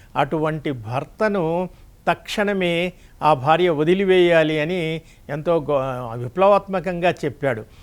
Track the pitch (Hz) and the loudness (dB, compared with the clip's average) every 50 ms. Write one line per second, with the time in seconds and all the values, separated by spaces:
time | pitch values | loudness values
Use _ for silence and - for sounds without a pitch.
0 | - - - 139 147 135 170 156 156 156 156 151 - 156 139 120 107 110 123 139 | -18 -6 -2 -2 -2 0 0 -2 -2 -2 -4 -4 -6 -6 -6 -6 -8 -6 -6 -6
1 | 170 - - - 214 214 202 196 160 160 165 175 185 175 - - - - - _ | -6 -8 -6 -4 -2 -2 -2 -2 -2 -2 -2 -4 -4 -6 -10 -16 -20 -20 -18 _
2 | - 180 170 - - - - 226 202 202 208 190 180 175 170 170 180 180 - - | -4 -4 -4 -4 -4 -8 -4 -2 -2 0 0 -2 -2 -2 -2 -2 -2 -4 -6 -12
3 | - - - - 156 151 156 131 123 151 160 170 180 180 156 143 156 170 180 190 | -20 -20 -6 0 2 2 2 2 4 2 4 4 4 2 2 2 2 2 2 2
4 | 202 185 185 185 175 175 170 160 156 156 156 156 151 165 185 180 160 160 165 160 | 4 4 4 6 6 6 6 4 4 2 0 -2 -2 -2 -2 -4 -4 -4 -6 -8
5 | - - - _ - - 147 156 147 175 165 165 139 139 147 135 131 135 127 127 | -10 -16 -20 _ -12 -10 -8 -6 -2 0 0 0 0 0 -2 -2 -2 -2 -6 -6
6 | 127 113 117 120 123 120 - 180 190 202 202 196 196 196 190 185 151 185 180 170 | -8 -8 -8 -8 -10 -6 0 2 4 4 4 4 0 -2 -6 -6 -4 -4 -4 0
7 | 175 175 156 - - 143 107 - 143 135 120 107 - - - - | 0 0 0 0 -4 -6 -6 -4 -2 -2 -2 -4 -8 -14 -20 -20